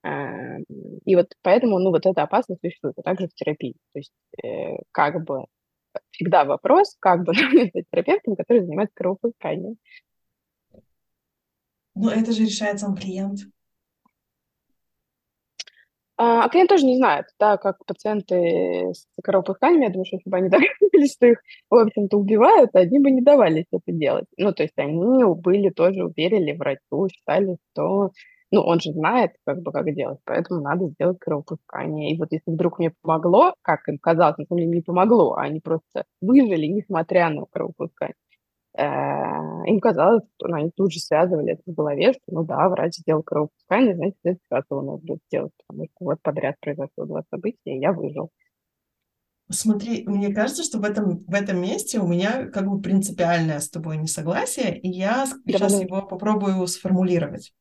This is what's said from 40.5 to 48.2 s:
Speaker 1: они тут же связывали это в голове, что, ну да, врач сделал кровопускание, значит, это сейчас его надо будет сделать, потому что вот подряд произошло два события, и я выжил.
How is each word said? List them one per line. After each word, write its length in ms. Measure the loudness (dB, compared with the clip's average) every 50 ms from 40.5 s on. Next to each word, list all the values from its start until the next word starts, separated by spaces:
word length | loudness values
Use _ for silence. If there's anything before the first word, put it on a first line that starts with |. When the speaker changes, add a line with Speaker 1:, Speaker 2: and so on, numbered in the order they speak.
| -4
Speaker 1:
они 160 | -4 -4 -6 _
тут 160 | -2 -2 -2
же 80 | -2 -6
связывали 540 | -4 0 2 2 2 2 0 -2 -2 -4 -4
это 80 | -6 _
в 80 | -12 -6
голове, 400 | -4 -4 -4 -2 2 2 2 0
что, 80 | 0 _
ну 160 | -8 -6 -6 -4
да, 260 | -4 -2 0 0 0
врач 260 | 0 0 -4 -4 -6
сделал 280 | -6 -2 -2 -2 -2 -2
кровопускание, 720 | -4 -4 -4 -4 -4 _ _ _ _ 0 2 2 2 0
значит, 220 | -2 -4 -6 -6 _ _
это 160 | -4 -4 -4 _ _
сейчас 160 | -4 -4 -4 _
его 120 | -8 -8
надо 160 | -6 -8 -10
будет 220 | -12 -10 -12 -12 -12 _
сделать, 260 | _ -6 -6 -6 -8 _ _ _
потому 180 | _ -14 -14 -14
что 200 | -14 _ _ -6
вот 160 | -6 -6 -4
подряд 340 | _ -6 -6 -4 -6 -6 -6 _
произошло 460 | -10 -10 -8 -8 -10 -12 _ -12 -12
два 180 | -8 -8 -10 -10 _
события, 460 | -14 -8 -8 -10 -10 _ _ -10 -8
и 40 | -4
я 140 | -2 -2 -2
выжил. 380 | -2 -6 -10 -10 -10